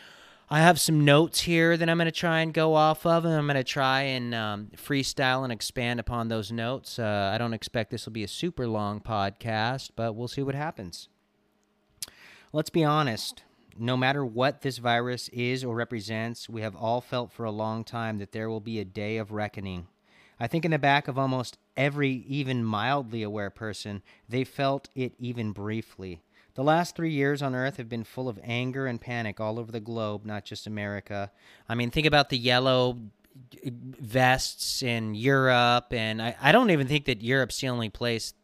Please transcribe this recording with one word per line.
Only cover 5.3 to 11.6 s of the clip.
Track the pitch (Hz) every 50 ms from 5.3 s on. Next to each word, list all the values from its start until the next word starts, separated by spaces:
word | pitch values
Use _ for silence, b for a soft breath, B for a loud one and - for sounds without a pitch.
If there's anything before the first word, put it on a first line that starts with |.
| 127 131 135
and | 127 117
expand | 107 - - - 131 120 120 120 120
upon | 113 - 123 117 113 113
those | 113 110 104 98
notes. | 117 117 113 120 135 123 - - - -
Uh, | 117 107 104 101 98 98 101
I |
don't | 113 120 117 113
expect | 104 - - - 117 110 -
this | 117 113 -
will | 117 110
be | 113 104
a | 98
super | - - 165 180 - - 127
long | 117 110 107 104 101 104 104 -
podcast, | 120 110 104 98 98 98 - - 117 110 107 110 120 131 135 - - -
but | - 113 117 104
we'll | 113 120
see | 123 - 139 139
what | 135 135
happens. | 143 147 165 - - 101 87 - - - - _ _ _ _ _ _ _ _ _ _